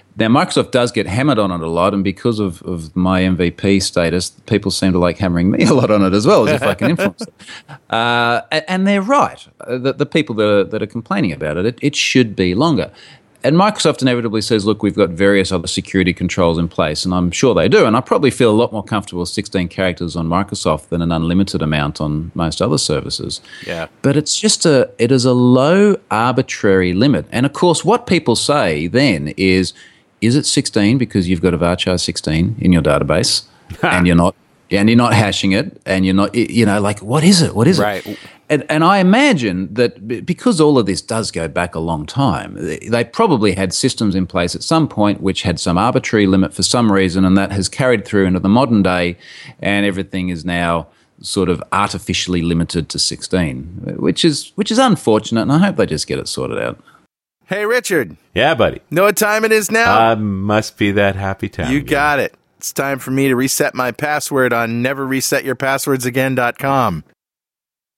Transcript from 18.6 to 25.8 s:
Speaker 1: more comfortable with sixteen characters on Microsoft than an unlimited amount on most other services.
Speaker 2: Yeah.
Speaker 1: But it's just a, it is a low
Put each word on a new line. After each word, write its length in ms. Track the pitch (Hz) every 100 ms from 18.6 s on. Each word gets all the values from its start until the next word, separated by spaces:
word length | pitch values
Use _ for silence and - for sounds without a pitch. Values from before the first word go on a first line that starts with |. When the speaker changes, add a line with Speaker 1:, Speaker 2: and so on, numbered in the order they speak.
| 120
Speaker 1:
more 100 | 107
comfortable 380 | - 107 - 90
with 80 | 85
sixteen 400 | - - 92 87
characters 480 | - 92 85 85 82
on 100 | 82
Microsoft 640 | 87 98 101 90 78 -
than 140 | 85
an 100 | 85
unlimited 480 | 82 82 92 98 85
amount 400 | 78 76 73 73
on 320 | 76 76 85
most 280 | - 82 -
other 160 | 95 73
services. 640 | - 73 - - - - - - -
Speaker 2:
Yeah. 220 | 85 80 _
Speaker 1:
But 160 | 131 143
it's 240 | - -
just 240 | 214 -
a, 260 | - 135 - -
it 160 | 117
is 140 | 131 127
a 80 |
low 640 | 123 123 127 143 190